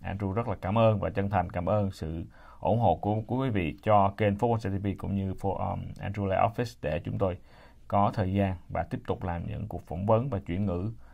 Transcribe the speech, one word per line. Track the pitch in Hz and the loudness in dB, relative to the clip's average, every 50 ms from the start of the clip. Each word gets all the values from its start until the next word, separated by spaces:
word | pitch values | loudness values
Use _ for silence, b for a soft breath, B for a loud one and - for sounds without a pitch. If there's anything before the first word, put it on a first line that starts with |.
Andrew | - 92 92 98 101 95 95 | -10 -8 -6 -4 -4 -2 -2
rất | 117 117 | -2 -2
là | - 92 - | -4 -4 -4
cảm | - 92 104 | -2 0 4
ơn | 113 113 113 107 98 | 6 6 6 6 4
và | 92 87 | 0 -2
chân | - 98 98 98 | -2 -2 -2 2
thành | 104 92 87 87 | 2 2 0 0
cảm | - 90 87 | -2 -4 0
ơn | 85 107 107 101 98 | 2 2 2 2 0
sự | - - 85 78 82 82 - - B B B B B B | -4 -6 -6 -6 -6 -6 -8 -10 B B B B B B
ủng | - 87 104 123 | 0 0 2 4
hộ | 113 92 82 | 4 4 2
của, | - - 101 107 110 | 2 2 0 0 0
của | 110 - 120 | -2 -2 -2
quý | 127 135 131 | -2 -2 0
vị | 104 98 82 73 - - - | 0 0 0 -2 -4 -4 2
cho | 110 107 101 98 98 - | 4 6 6 6 4 2
kênh | - 107 101 98 | 2 2 2 2
Forward | 101 120 117 117 110 - 98 98 | 2 2 0 0 0 0 -2 -4
T | 101 101 | -2 -2
V | 101 87 | -2 -4
cũng | - - 92 98 | -2 -4 -2 -2
như | 98 95 95 92 | -2 -2 -2 -4
for, | - - 98 90 - 95 92 | -4 -4 -4 -2 -2 -2 -4
um, | 92 92 90 90 - - | -4 -4 -6 -8 -10 -8
Andrew | 95 98 98 101 98 | -8 -6 -4 -2 -2
Lê | 95 95 | 0 4
Office | 90 95 104 - - 123 113 - - | 4 4 4 2 0 -4 -6 -6 -6
để | - 73 78 78 - | -4 -2 -2 -2 -4
chúng | 104 104 | -4 -2
tôi | 110 101 92 90 - b b b b b b b b b | 0 0 0 -2 -4 b b b b b b b b b
có | - 104 101 101 117 - | 0 2 4 4 4 2
thời | - 95 92 95 | 0 0 2 2
gian | 101 98 95 90 87 - - | 2 2 2 0 -4 -8 -6
và | - 87 85 | -4 -4 -4
tiếp | - - - - | -4 -6 -8 -4
tục | - 92 - 95 | -4 -4 -4 -2
làm | 90 85 85 87 | -4 -4 -4 -6
những | - - - - | -6 -6 -6 -6
cuộc | 104 - 87 - | -6 -8 -10 -8
phỏng | - 78 87 98 | -8 -6 -4 2
vấn | 107 110 113 127 143 | 4 4 4 4 0
và | 117 92 | -4 -4
chuyển | - - 87 95 104 | -2 -2 -2 0 0
ngữ | 98 87 87 92 113 113 b b b | 0 0 0 -2 -4 -6 b b b